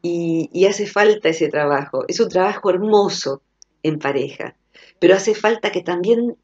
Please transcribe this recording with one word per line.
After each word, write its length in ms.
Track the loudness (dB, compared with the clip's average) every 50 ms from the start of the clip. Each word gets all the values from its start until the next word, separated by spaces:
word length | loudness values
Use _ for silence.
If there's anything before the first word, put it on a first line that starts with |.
y, 480 | -4 -4 -4 -2 -2 0 0 -2 -2 -4 2
y 140 | 2 2
hace 200 | 2 4 0 -4
falta 420 | -2 2 4 4 4 4 4 2 -2
ese 200 | 0 2 -2 0
trabajo, 560 | 0 0 0 2 0 0 -2 -4 -4 -6 -4
es 120 | -4 0 -2
un 80 | -2 0
trabajo 400 | 2 2 2 2 0 0 0 0
hermoso 720 | 0 2 2 4 4 4 4 2 -2 -4 -6 -6 -6 -8 _ _ _ _ -20 _ _ _ -2
en 160 | -2 -2 0
pareja, 560 | -4 -2 -2 -2 -4 -4 -8 -12 -12 -12 _ _ _ _ _ -20 -20 -20 _ _
pero 160 | 0 2 2
hace 200 | 0 0 -2 -2
falta 360 | 0 0 -2 -2 -2 -4 -4
que 100 | -6 -4
también 560 | -4 -4 -4 -2 0 0 0 0 0 -4 -6 _